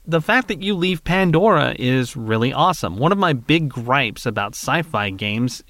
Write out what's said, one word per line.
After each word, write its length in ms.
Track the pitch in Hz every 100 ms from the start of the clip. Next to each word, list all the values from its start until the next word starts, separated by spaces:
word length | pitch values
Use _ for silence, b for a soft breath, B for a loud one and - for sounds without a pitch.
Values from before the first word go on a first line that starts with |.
| -
the 140 | 165
fact 300 | 156 233 254
that 120 | 185
you 140 | 180 196
leave 300 | 180 180 -
Pandora 720 | 180 185 160 214 175 127 -
is 380 | 123 131 120 131
really 340 | 110 110 120
awesome. 460 | 127 170 180 95 90
One 160 | 147
of 40 | 202
my 140 | 185
big 380 | 139 113 160 151
gripes 560 | 123 117 135 120 95 127
about 280 | 107 101
sci-fi 580 | - - 147 165 110 101
games 520 | 95 104 107 123 - -